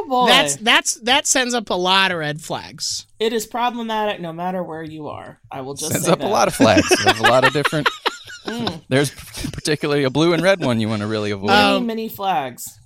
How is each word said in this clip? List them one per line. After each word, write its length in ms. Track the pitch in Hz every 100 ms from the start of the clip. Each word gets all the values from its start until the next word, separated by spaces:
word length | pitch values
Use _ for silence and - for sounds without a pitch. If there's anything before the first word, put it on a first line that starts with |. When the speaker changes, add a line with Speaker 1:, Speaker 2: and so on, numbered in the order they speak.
| 359
Speaker 1:
boy. 180 | 247 247
Speaker 2:
that's, 300 | 254 285 233
that's, 380 | 220 294 - -
that 240 | 226 277 -
sends 260 | 269 247
up 160 | 240 208
a 40 |
lot 360 | 190 180 190 190
of 80 | 175
red 220 | 147 151
flags. 680 | - 131 87 - - - - _
Speaker 1:
It 120 | 220
is 140 | 226 214
problematic 720 | 240 240 233 226 220 214 196
no 120 | 170
matter 320 | 165 180 185
where 180 | 165 160
you 240 | 160 156 147
are. 300 | - 87 - _
I 80 | 139
will 140 | 131
just 180 | 143 156
Speaker 3:
Sends 140 | 196 165
Speaker 1:
say 60 |
Speaker 3:
up 60 | 165
Speaker 1:
that. 60 | 139
Speaker 3:
a 40 |
lot 180 | 202 202
of 60 |
flags. 340 | - - 240 - 359
There's 160 | - 220
a 20 |
lot 200 | 370 - -
of 60 |
different 360 | - - 156 -
Speaker 1:
<laughs> 40 | - - - - -
Mm. 380 | - 233 226 160 -
Speaker 3:
There's 180 | 131 143
p-, 380 | - - - -
particularly 520 | - - 151 151 143
a 60 | 131
blue 240 | 131 170
and 80 | 165
red 200 | 180 196
one 160 | 135 113
you 80 | 110
wanna 200 | 110 104
really 240 | 107 104
avoid. 160 | 101 98
Speaker 1:
Many, 300 | 196 101 98
Speaker 2:
Um, 100 | 233
Speaker 1:
many 220 | 226 220
flags. 680 | - 196 165 131 120 - -